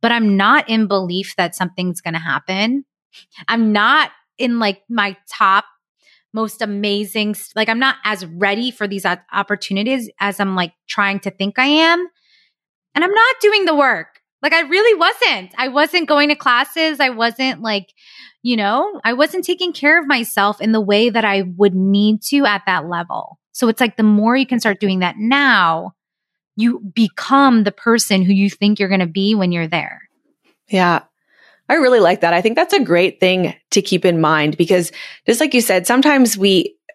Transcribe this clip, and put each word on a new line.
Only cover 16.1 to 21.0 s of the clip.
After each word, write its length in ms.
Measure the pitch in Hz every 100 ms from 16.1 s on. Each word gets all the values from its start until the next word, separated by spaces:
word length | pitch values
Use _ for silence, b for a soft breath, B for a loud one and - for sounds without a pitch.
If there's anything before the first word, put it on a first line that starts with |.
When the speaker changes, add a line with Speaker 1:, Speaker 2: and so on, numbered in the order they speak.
| 294 294
Speaker 1:
to 60 | 294
classes. 640 | 269 240 277 - 320 302
I 100 | 269
wasn't, 520 | 226 233 233 262 165
like, 320 | 226 208 190 _ B B B B
you 140 | 240 233
know, 420 | 202 240 381 392
I 100 | 226
wasn't 300 | 247 311 370
taking 280 | - 359 359
care 280 | - 285 330
of 80 | 285
myself 520 | 269 233 - 202 208
in 100 | 220
the 100 | 220
way 280 | 202 208